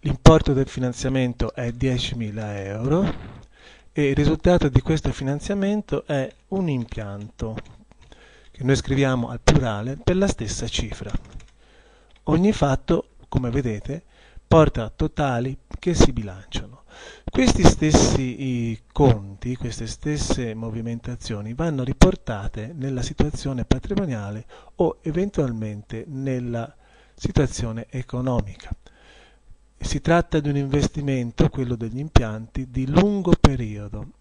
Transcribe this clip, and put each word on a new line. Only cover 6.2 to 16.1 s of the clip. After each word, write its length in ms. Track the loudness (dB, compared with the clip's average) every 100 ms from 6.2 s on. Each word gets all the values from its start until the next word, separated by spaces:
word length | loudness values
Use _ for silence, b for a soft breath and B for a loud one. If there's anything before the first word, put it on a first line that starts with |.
| -4 -8 _
un 200 | -2 0
impianto 880 | -2 -4 -8 -8 -10 -12 _ -8 -8 -14 -20 -20 -20 b b b b b
che 140 | -4
noi 140 | 2 2
scriviamo 500 | 2 2 2 2 -2
al 140 | 0
plurale 560 | 4 4 4 -2 -6 -4
per 180 | 0 2
la 120 | 0
stessa 380 | 0 -6 -6 -6
cifra. 460 | -4 -6 -6 -6 -8 -8 -18 -18 b b b b b b b
Ogni 300 | 0 2 2
fatto, 600 | 2 0 0 0 -2 -2 -16 -4
come 220 | -2 0
vedete, 540 | -2 -2 -6 -8 -10 -12 b b b _
porta 420 | 6 6 2 -6
totali 680 | -4 -4 -2 -2 -2 -4 -8 _ -6
che 160 | -2
si 200 | 4 4